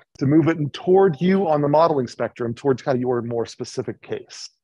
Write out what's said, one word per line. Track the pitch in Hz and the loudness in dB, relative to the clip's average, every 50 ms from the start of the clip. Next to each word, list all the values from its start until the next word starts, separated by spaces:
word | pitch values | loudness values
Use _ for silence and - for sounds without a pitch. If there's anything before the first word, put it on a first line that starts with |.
| _ _ _ - | _ _ _ -4
to | 135 | 0
move | 131 147 165 151 165 | 2 4 4 4 4
it | - - 147 131 - | 2 0 -4 -6 -8
toward | - - 180 185 196 196 196 151 - | -6 0 4 4 6 6 4 2 0
you | 170 185 196 196 196 160 | 0 2 2 2 2 0
on | 151 147 | 0 0
the | 147 143 | 2 2
modeling | 143 156 165 165 156 139 123 113 | 4 4 4 4 2 0 -2 -4
spectrum, | - - 120 110 - - 120 117 120 | -6 -6 -6 -6 -6 -6 -6 -6 -6
towards | - - 139 131 117 | -2 -2 0 0 0
kind | - 151 131 | 0 -2 -2
of | 123 | -2
your | 123 127 123 120 | -2 -2 -2 -2
more | 113 117 120 117 110 | -4 -4 -4 -4 -4
specific | - - - 123 - - 131 120 - 107 - | -6 -8 -12 -12 -10 -8 -8 -8 -8 -10 -12
case. | - - - - - - - - - - _ _ | -10 -10 -10 -10 -10 -14 -18 -20 -20 -20 _ _